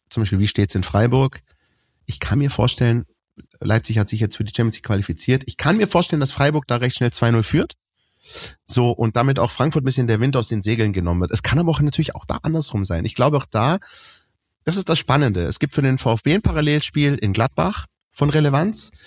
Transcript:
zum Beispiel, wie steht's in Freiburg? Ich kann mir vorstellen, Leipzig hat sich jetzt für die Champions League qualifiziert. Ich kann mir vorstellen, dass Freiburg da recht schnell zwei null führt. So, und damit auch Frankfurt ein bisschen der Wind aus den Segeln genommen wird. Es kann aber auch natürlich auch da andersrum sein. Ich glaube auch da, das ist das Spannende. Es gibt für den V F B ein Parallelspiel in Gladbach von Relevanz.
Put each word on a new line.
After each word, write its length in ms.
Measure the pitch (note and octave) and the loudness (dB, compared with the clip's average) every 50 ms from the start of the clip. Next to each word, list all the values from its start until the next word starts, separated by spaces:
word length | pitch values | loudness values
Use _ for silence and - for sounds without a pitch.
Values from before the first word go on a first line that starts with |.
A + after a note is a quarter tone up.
| _ - | _ -8
zum 140 | - A#2+ A2 | -4 -2 -2
Beispiel, 160 | G2 G2 F#2+ | 0 0 0
wie 100 | G#2 G#2 | 0 0
steht's 260 | - - G2+ - - | 2 0 0 0 0
in 80 | F#2+ F2+ | -2 -2
Freiburg? 580 | - - G2+ A2+ A#2+ B2+ C3 C3+ C3 - - _ _ _ _ _ _ _ _ _ _ _ _ _ | 0 2 2 2 4 2 2 0 0 -2 -8 _ _ _ _ _ _ _ _ _ _ _ _ _
Ich 120 | - - - | -12 -10 -8
kann 200 | - - G#2 C#3 | -4 -2 0 0
mir 120 | C#3+ C#3 | 0 0
vorstellen, 540 | - - - B2 - - B2 A#2+ A#2 A#2+ - _ _ _ _ _ _ - - _ _ - | 0 2 2 2 2 2 2 2 2 0 -2 _ _ _ _ _ _ -20 -20 _ _ -8
Leipzig 380 | - G#2 A2 A2+ - - A2+ A2 | -2 0 0 2 2 0 0 0
hat 100 | G2+ - | 0 0
sich 120 | - A2 | -2 -2
jetzt 160 | A2 G#2 - | -2 -2 -2
für 80 | - G#2+ | -4 -8
die 80 | G#2+ - | -6 -2
Champions 220 | - A2+ A2+ G#2+ | -2 -2 0 -2
League 100 | - - | -4 -4
qualifiziert. 580 | - G#2+ G2 G2 - F2 - - - B2+ C3+ C3+ | -2 -2 -2 0 -4 -6 -6 0 0 0 0 0
Ich 100 | - - | -6 -10
kann 200 | - - D3 F#3+ | -4 0 0 2
mir 100 | A3 G#3+ | 2 2
vorstellen, 340 | - - F3 F3+ - E3+ D3+ | 2 2 0 0 2 0 0
dass 120 | C#3+ C3 - | 0 -2 0
Freiburg 340 | - C#3 D3 D3+ D#3 - | 0 0 2 2 0 -2
da 100 | - A#2+ | -2 -4
recht 200 | A#2+ B2 B2+ - | -2 0 -2 0
schnell 160 | - B2 A#2 - | 0 -2 -2 0
zwei 180 | - B2 A#2 | 0 2 2
null 120 | A#2 A2+ G#2+ | 2 2 2
führt. 320 | - - D#3+ D4 - - _ _ _ _ _ _ _ _ _ _ - - - - - - _ _ | 2 0 0 -2 -2 -8 _ _ _ _ _ _ _ _ _ _ -14 -12 -10 -10 -12 -14 _ _
So, 240 | - - B2+ B2 A#2+ | -2 0 2 2 2
und 260 | A#2 - A#2 A2 G#2+ | 2 0 -2 0 2
damit 220 | A#2+ B2 C3+ C3+ - | 2 2 2 2 0
auch 120 | G2 A#2+ | 0 -2
Frankfurt 320 | - - B2+ D#3 - D#3+ C3 | 0 0 -2 0 0 0 0
ein 40 | |
bisschen 200 | C3 B2+ C3+ B2 | 0 0 0 2
der 140 | A#2 A2+ G#2+ | 2 2 2
Wind 160 | A#2+ C#3 C3+ | 2 0 0
aus 120 | B2+ A2 - | 0 0 0
den 140 | A#2 G#2 F#2+ | -2 -2 -2
Segeln 300 | G#2+ A#2 A2+ A2 G#2 D#2+ | -2 0 0 0 0 0
genommen 280 | F#2 E2+ F2 F2 F2 | 0 0 0 0 0
wird. 100 | F2+ F2 | 0 0
Es 120 | - - - | 0 0 2
kann 160 | - A#2 D#3 | 2 2 2
aber 120 | F3 E3 | 2 2
auch 100 | D#3 C3+ | 2 2
natürlich 340 | D3 D3 - - D#3 - - | 2 0 2 0 -2 -2 -4
auch 100 | - - | -10 -8
da 140 | - - - - | -8 -8 -6 -4
andersrum 420 | - D#3+ D#3+ D3 - - G2+ G2 | -2 -2 -2 -2 -2 -2 -2 -2
sein. 200 | - F2 E2 F2+ | -2 -2 -2 -4
Ich 100 | A2 - | -4 0
glaube 220 | - B2+ D3 D3+ | 2 2 2 2
auch 100 | C#3 - | 0 -4
da, 320 | - - A2 A2+ C#3 F3 G3+ - - - - - - - - _ _ _ _ _ _ _ _ - | -2 -2 0 0 0 0 -2 -4 -10 -20 -18 -16 -16 -18 -20 _ _ _ _ _ _ _ _ -6
das 120 | D#3 E3+ | -4 -4
ist 120 | G3 F#3 - | -2 0 0
das 100 | E3+ - | 0 0
Spannende. 440 | - - B2+ D3 D3 A#2 G2 F#2 E2+ | 2 2 2 4 4 2 2 0 -2
Es 160 | C#2+ - - | -2 -2 -2
gibt 160 | C#3+ C#3+ - | -4 -2 0
für 80 | - C3+ | 0 2
den 160 | C3+ C3 B2+ | 2 0 2
V 160 | - A#2+ A2+ | 0 0 0
F 80 | A2 - | 0 2
B 120 | C#3+ D#3+ | 0 0
ein 80 | G#3 - | 2 0
Parallelspiel 720 | - E3 D#3 D3+ D3 D3 D3+ - - - D3+ D3 C#3+ C#3+ | 0 0 0 0 2 0 0 0 -2 0 0 2 2 2
in 180 | - G#2+ G2+ F#2+ | 0 0 -2 0
Gladbach 540 | A2 A#2 C3 - - D#3+ F#3 G#3+ - - - _ _ _ _ - | 0 0 0 0 -2 -2 -2 -2 -6 -10 -14 _ _ _ _ -4
von 180 | - C#3+ D3 | -2 0 2
Relevanz. 600 | C#3+ D#3 D3+ C#3+ C#3 C#3+ E3 G#3+ A3 - - - _ - - | 2 2 2 2 2 2 0 0 -4 -6 -8 -10 _ -20 -20